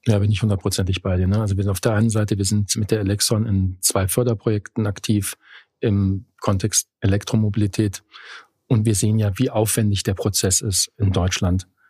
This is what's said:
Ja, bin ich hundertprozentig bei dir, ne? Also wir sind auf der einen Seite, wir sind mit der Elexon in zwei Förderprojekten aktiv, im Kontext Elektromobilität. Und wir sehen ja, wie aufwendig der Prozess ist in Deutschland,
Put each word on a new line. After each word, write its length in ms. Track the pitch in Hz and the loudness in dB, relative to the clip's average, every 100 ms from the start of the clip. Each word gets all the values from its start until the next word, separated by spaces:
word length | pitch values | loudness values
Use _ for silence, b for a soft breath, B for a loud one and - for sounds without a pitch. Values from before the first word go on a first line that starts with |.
Ja, 140 | - 104 | 0 2
bin 120 | 101 | 2
ich 120 | 101 | 0
hundertprozentig 600 | 110 98 101 - 92 95 | 0 0 -2 -2 -2 -2
bei 140 | 95 92 | -2 0
dir, 120 | 92 | 2
ne? 120 | 104 | 0
Also 160 | 107 98 | 0 0
wir 60 | |
sind 80 | 101 | -2
auf 100 | 92 | -2
der 140 | 123 | 0
einen 160 | 107 113 | 2 2
Seite, 260 | 107 104 104 | 0 0 -2
wir 80 | |
sind 320 | 95 104 98 - | 0 0 0 -2
mit 140 | 104 | -2
der 100 | 110 | -2
Elexon 460 | 98 104 - 110 110 | 0 -2 0 0 0
in 320 | 98 95 92 | 0 0 -2
zwei 260 | - 98 95 | -2 0 0
Förderprojekten 800 | - 123 110 - 104 - - 104 | 0 0 0 -2 -2 -4 -4 -4
aktiv, 520 | 98 - 104 98 - B B B _ | -4 -2 -2 -2 -8 B B B _
im 460 | 123 101 98 98 - _ | 0 2 2 -2 -6 _
Kontext 480 | - 95 107 - - _ | -2 -2 0 -2 -6 _
Elektromobilität. 1000 | 98 98 - 110 107 107 104 - 107 - - B B B B _ _ | 0 0 0 0 0 0 0 0 -2 -2 -14 B B B B _ _
Und 200 | 117 110 | 2 2
wir 80 | |
sehen 240 | 101 107 110 | 2 2 2
ja, 180 | 104 95 | 0 0
wie 120 | 127 | -2
aufwendig 520 | 113 107 - 107 98 | 0 0 2 2 2
der 120 | - | -2
Prozess 460 | 98 - - 98 - | -2 -2 0 0 0
ist 320 | 107 95 - - | 0 -2 -4 -2
in 160 | 98 | 0
Deutschland, 540 | 87 90 - 92 92 - _ | 2 0 0 0 0 -2 _